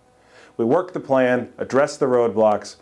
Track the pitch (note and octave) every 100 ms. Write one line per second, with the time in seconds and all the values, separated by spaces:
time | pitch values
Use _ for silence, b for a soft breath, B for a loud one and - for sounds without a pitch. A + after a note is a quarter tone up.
0 | _ b b b b b A2+ D#3+ F3+ D#3
1 | C3 C3 B2+ B2 A#2+ - - C#3+ C#3+ -
2 | C3+ B2 A#2 G#2 G#2+ G#2 - -